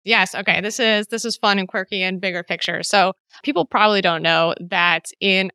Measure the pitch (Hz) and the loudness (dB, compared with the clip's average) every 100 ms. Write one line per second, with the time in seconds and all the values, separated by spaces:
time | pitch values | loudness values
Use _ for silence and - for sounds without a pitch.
0 | 196 220 185 - 202 180 202 220 226 214 | 0 2 0 -2 -2 -2 -2 -2 0 0
1 | 214 226 226 - 214 196 185 208 190 202 | -2 -6 -6 -2 0 0 -2 -6 -6 -4
2 | 185 185 190 180 170 170 - 165 170 202 | -4 -4 -4 -6 -6 -6 -4 -6 0 2
3 | 185 - _ - - 311 294 240 214 202 | 2 0 _ -8 -4 -2 0 2 4 4
4 | 185 165 165 165 165 - 175 180 175 165 | 0 0 2 2 2 -2 -4 0 2 0
5 | - - 196 190 190 | -4 -4 0 0 -2